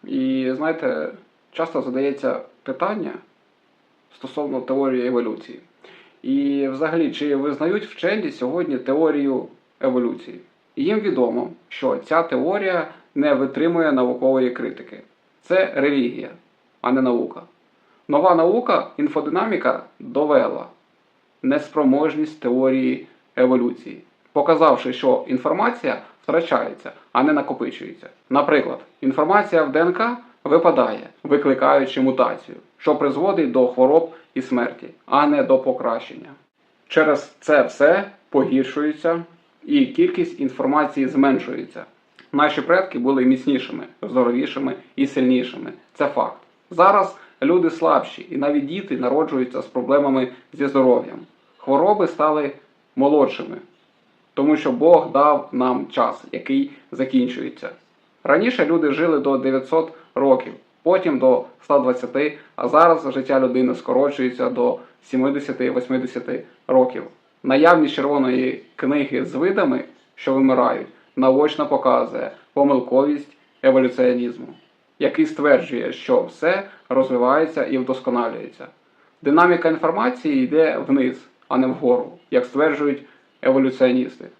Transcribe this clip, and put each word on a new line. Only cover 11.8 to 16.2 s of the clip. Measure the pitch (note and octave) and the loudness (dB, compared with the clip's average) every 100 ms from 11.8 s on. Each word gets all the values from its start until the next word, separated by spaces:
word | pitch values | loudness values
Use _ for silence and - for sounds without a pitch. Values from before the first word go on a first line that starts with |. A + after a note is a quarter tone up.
| C3 B2 | -4 -4
ця | - D#3+ | 0 -2
теорія | E3 B2+ D3 G3+ G3 F3 D3+ - _ C#3+ | 0 -2 -2 -2 -2 -4 -6 -12 _ -2
не | D3 | 0
витримує | C3+ C#3 C3+ E3 E3+ D#3+ | 2 0 0 0 2 0
наукової | C3 B2 B2 C3 C3 B2+ | 2 0 0 2 2 0
критики. | B2 A#2 - - G#2 - _ _ _ | -2 -8 -10 -18 -20 -20 _ _ _
Це | _ F#3 F#3+ C#3+ | _ 0 0 0
релігія, | C#3+ C#3 A#2+ - | 0 2 -2 -4